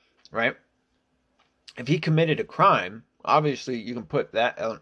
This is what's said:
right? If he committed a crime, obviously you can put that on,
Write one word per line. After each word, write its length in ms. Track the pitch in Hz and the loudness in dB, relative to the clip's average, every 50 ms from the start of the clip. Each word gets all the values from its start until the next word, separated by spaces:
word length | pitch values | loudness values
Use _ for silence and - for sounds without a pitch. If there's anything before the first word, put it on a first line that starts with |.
| _ _ _ _ - - | _ _ _ _ -18 -10
right? 280 | - 110 117 131 - - _ _ _ _ _ _ _ _ _ _ _ _ _ _ _ _ _ _ _ _ _ - - | -4 -2 -2 -2 -2 -6 _ _ _ _ _ _ _ _ _ _ _ _ _ _ _ _ _ _ _ _ _ -20 -16
If 100 | - 120 | -8 -2
he 120 | 123 165 175 | -2 -2 0
committed 420 | - 170 160 160 170 156 143 113 | 0 2 2 2 2 2 0 -2
a 20 | 107 | -4
crime, 600 | - - - 180 196 160 117 92 92 104 117 - _ _ _ - | -4 0 4 4 4 4 4 0 -4 -10 -14 -20 _ _ _ 0
obviously 560 | - 131 156 151 147 131 117 - 127 127 117 | 2 2 4 4 2 -2 -4 -6 -8 -8 -8
you 140 | 104 113 123 | -6 -8 -10
can 100 | 117 110 | -10 -8
put 300 | - 151 139 - - - | -4 -2 -2 -2 -2 0
that 260 | 110 117 123 - - | 0 0 0 0 -2
on, 220 | 107 113 110 - | -6 -6 -6 -8